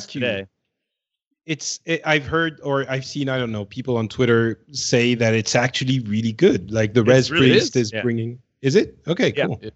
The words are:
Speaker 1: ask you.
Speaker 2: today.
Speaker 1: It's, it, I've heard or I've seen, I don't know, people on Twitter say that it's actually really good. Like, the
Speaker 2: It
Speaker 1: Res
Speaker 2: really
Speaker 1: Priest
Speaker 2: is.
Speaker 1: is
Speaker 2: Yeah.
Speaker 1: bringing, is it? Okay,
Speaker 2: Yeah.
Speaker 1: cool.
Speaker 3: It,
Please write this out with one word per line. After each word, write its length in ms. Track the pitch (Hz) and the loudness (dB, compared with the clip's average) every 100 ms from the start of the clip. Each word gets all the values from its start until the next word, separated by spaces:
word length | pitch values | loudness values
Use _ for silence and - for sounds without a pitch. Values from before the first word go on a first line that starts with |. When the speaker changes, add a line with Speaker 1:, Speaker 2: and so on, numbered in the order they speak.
Speaker 1:
ask 100 | - | -2
you. 60 | 143 | -6
Speaker 2:
today. 240 | 123 98 98 _ _ _ _ _ _ _ _ _ - | -4 -4 -8 _ _ _ _ _ _ _ _ _ -10
Speaker 1:
It's, 340 | 147 - - - | -10 -10 -12 -6
it, 160 | 165 | -4
I've 220 | 160 151 139 | 0 0 0
heard 340 | 160 165 156 | -2 -4 -6
or 260 | 139 139 131 | -4 -4 -2
I've 160 | 131 131 | -6 -6
seen, 220 | 143 135 | -6 -4
I 80 | 131 | -2
don't 140 | 120 | -4
know, 120 | 107 | -6
people 320 | 101 - 127 120 | -8 -10 -4 -2
on 100 | 110 | -2
Twitter 520 | - 123 117 113 107 _ | 0 2 4 2 -2 _
say 420 | 135 - 127 120 | -10 0 2 2
that 180 | 120 113 | 2 2
it's 200 | 113 110 | 0 0
actually 460 | 123 127 - 131 135 | 0 0 -2 -2 -2
really 320 | 110 107 113 | 0 -2 -2
good. 380 | 110 180 - 90 | 2 2 2 -2
Like, 220 | 110 110 | -2 0
the 80 | 113 | 2
Speaker 2:
It 60 | 113 | 6
Speaker 1:
Res 220 | 131 127 | 6 4
Speaker 2:
really 200 | 156 131 | 4 6
Speaker 1:
Priest 220 | 185 311 127 | 6 4 0
Speaker 2:
is. 100 | 110 | -2
Speaker 1:
is 40 | |
Speaker 2:
Yeah. 80 | 110 | -2
Speaker 1:
bringing, 360 | 117 117 113 123 _ _ | -4 -4 -6 -10 _ _
is 160 | 135 170 | 0 2
it? 220 | - - - | 0 -4 -6
Okay, 260 | 175 180 | -2 0
Speaker 2:
Yeah. 120 | 139 139 | 0 -4
Speaker 1:
cool. 120 | - | -4
Speaker 3:
It, 120 | 107 | -10